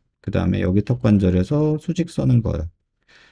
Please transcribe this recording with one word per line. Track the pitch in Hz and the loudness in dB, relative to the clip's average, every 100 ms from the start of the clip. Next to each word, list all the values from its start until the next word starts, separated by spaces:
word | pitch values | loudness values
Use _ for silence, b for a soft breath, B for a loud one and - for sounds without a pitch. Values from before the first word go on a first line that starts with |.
| _ _ | _ _
그 | - | -4
다음에 | 92 90 95 | -2 0 0
여기 | 92 95 | 0 0
턱관절에서 | 104 123 - 101 95 90 92 147 151 151 | 0 -2 2 4 4 2 0 0 0 -2
수직선을 | - 165 170 - 131 120 | -4 -4 -4 -2 0 2
그어요. | 107 80 80 - _ _ b b b | 0 -4 -8 -12 _ _ b b b